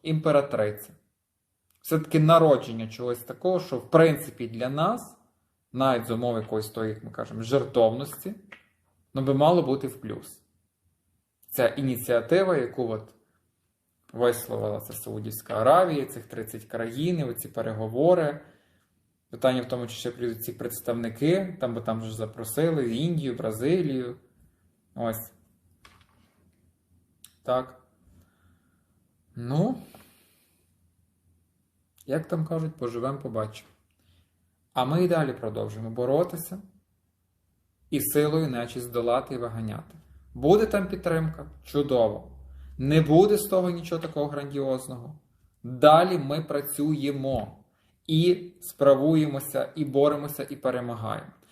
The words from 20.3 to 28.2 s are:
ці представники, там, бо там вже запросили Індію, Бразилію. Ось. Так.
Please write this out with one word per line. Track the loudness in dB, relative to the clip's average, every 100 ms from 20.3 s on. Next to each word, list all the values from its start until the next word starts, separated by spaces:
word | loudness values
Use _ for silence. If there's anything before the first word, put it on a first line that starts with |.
| -6
ці | -10
представники, | -10 -8 -8 -6 -4 -4 -2 2 2 0 -6
там, | -6
бо | -6
там | -4 -4
вже | -6 -8
запросили | -10 -10 -8 -2 0 0 -2 -2
Індію, | -2 -2 -4 -4
Бразилію. | -6 -2 0 0 0 -4 -6 -10 _ _ _ _ _ _ _ -6
Ось. | -6 -6 -10 _ _ _ _ _ -20 _ _ _ _ _ _ _ _ _ _ _ _ _ -20 _
Так. | -4 -2 -4 -14 _ _ _ _